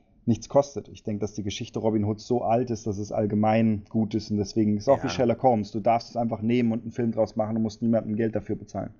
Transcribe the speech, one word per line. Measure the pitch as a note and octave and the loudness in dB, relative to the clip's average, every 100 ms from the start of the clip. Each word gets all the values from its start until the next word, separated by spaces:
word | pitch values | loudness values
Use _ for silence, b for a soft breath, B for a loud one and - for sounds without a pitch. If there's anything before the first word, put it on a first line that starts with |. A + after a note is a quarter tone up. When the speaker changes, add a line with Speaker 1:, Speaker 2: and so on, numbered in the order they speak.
| b b - | b b 0
Speaker 1:
nichts | A2 - | 0 2
kostet. | C#3 C#3+ - - | 2 2 -4 -12
Ich | F#2 | -12
denk, | - G2+ | -8 -4
dass | G#2 | -6
die | - | -6
Geschichte | G2+ G2 A#2 A#2 | -6 -6 -8 -2
Robin | A2 G#2+ G#2 | 0 2 0
Hood | G#2+ | -2
so | - B2 | -2 0
alt | F#2 A#2 B2+ | 2 0 0
ist, | A2 A2+ | -4 -4
dass | G2 | -6
es | G#2+ | -4
allgemein | - G#2+ G#2 G#2+ A2+ A2+ G#2 - | -2 0 2 2 4 4 0 -2
gut | A2+ G#2+ | -2 0
ist | A2 G#2+ | -2 -2
und | G#2 | -2
deswegen | G2 A2+ G#2+ G#2 | 0 2 2 2
ist | A2+ | 2
auch | C3+ | 2
Speaker 2:
Ja. | |
Speaker 1:
wie | - | 2
Sherlock | F2 A#2+ A2+ | 0 2 4
Holmes. | C3 A2+ G#2 | 4 2 0
Du | A2+ | -2
darfst | G#2 A#2 - | 2 0 0
es | A#2+ | -4
einfach | A#2 A2 | -4 -2
nehmen | A2 A#2+ A#2 | 0 2 2
und | A2+ | 0
einen | A2+ | -6
Film | - A#2 | -4 -2
draus | A2 G#2+ - | 0 0 0
machen | G#2+ A2+ | -2 0
und | |
musst | A2 - | -2 0
niemandem | A2+ A2+ G#2+ G#2+ | 2 2 0 -2
Geld | A2+ G#2+ | 0 -2
dafür | G2 G#2 | -4 -6
bezahlen. | G2+ G2+ G2+ | -6 -8 -10